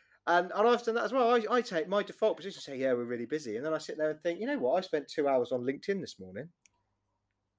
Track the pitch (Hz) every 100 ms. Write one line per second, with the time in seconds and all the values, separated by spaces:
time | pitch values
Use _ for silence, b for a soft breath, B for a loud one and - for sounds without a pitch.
0 | b b - 175 180 190 220 233 233 226
1 | 220 262 233 240 208 247 233 175 156 196
2 | 196 - 220 170 180 - - 135 131 123
3 | 120 120 120 156 139 107 151 156 - 156
4 | 151 151 175 175 233 285 123 170 185 151
5 | 143 - 143 131 120 127 123 143 - 196
6 | 143 - 92 95 160 _ _ _ _ _
7 | _ _ _ _ _